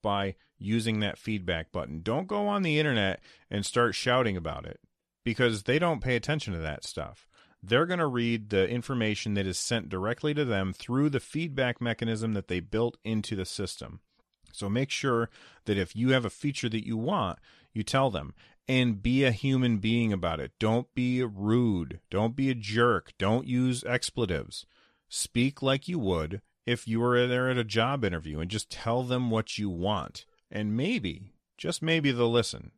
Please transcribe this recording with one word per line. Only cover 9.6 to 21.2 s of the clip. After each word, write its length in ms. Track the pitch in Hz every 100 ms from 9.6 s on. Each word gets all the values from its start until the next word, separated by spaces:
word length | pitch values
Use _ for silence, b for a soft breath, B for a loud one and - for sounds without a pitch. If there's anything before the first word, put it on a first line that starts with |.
| - 120 73
directly 460 | 92 101 120 151 151
to 100 | 139
them 280 | 101 95
through 360 | - - 123 147
the 100 | 139
feedback 640 | - 151 165 135 127 120
mechanism 520 | 120 113 113 113 113
that 160 | 104 95
they 100 | 90
built 380 | - 110 120 -
into 320 | 107 110 104 101
the 100 | 92
system. 560 | - 98 - - 107 _ _ _ _ -
So 180 | - 101
make 220 | 110 139
sure 400 | - 139 117 113 B B B -
that 120 | 101
if 180 | 90 104
you 140 | 127
have 160 | 131 113
a 40 |
feature 400 | - 147 139 117
that 160 | 113 -
you 120 | 110
want, 420 | 123 196 98 - b b b
you 80 | 110
tell 300 | 104 135 135
them. 240 | 92 73 - b b -
And 340 | 131 123 104
be 240 | 110 127 135
a 60 |
human 480 | 107 139 131 123 110
being 340 | 104 117 113
about 260 | 98 85 80
it. 140 | 65 _
Don't 360 | 110 117 127
be 280 | - 123 123